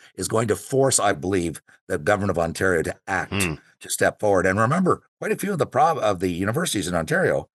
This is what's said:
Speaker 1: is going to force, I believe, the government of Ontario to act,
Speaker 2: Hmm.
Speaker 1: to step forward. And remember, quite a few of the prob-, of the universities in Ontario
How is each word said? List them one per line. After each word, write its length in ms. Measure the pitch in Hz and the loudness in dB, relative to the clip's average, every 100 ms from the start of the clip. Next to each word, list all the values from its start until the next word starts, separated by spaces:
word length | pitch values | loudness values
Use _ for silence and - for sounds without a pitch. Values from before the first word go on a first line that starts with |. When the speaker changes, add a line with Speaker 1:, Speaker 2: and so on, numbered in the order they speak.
| - - | -14 -10
Speaker 1:
is 120 | 87 | -2
going 200 | 110 117 | -2 0
to 80 | 107 | -2
force, 440 | - 135 135 - | -2 2 2 2
I 140 | 101 | 0
believe, 480 | 78 90 98 85 71 - _ - | -2 0 0 -2 -6 -16 _ -8
the 100 | 90 | -4
government 340 | 76 101 98 | 0 0 0
of 80 | 87 | 0
Ontario 420 | 82 80 95 85 | -2 0 2 2
to 140 | 82 - - | 0 -6 -4
act, 260 | 92 80 | -4 -2
Speaker 2:
Hmm. 200 | 98 90 147 _ _ | -2 -2 -4 _ _
Speaker 1:
to 80 | - | -10
step 300 | - 95 - | 0 0 2
forward. 260 | 107 95 92 | 2 2 2
And 140 | 98 | 2
remember, 440 | 113 170 180 - _ _ | 2 2 2 0 _ _
quite 120 | 180 | -6
a 60 | 214 | -4
few 160 | 285 | -4
of 60 | 160 | -2
the 60 | 117 | 0
prob-, 340 | 123 160 139 | 2 2 2
of 200 | 107 90 | 0 0
the 120 | 92 | -2
universities 560 | 85 98 131 180 104 82 | 0 -2 -2 -2 -2 -2
in 80 | 87 | -2
Ontario 520 | 80 175 143 71 - | 0 0 2 0 -4